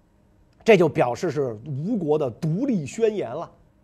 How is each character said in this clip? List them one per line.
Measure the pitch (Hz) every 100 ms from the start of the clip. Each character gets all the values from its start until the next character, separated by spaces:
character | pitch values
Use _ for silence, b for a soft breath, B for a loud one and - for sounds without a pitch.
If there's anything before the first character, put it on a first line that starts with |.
| _ _ _ _ _ _
这 | - 196
就 | 160
表 | 151 123
示 | 120 180
是 | 147 131 107 113
吴 | 131 175 240
国 | 151 156
的 | 135
独 | - 160 175 277
立 | 202 139
宣 | - 220
言 | 208 120
了。 | 139 156 _ _ _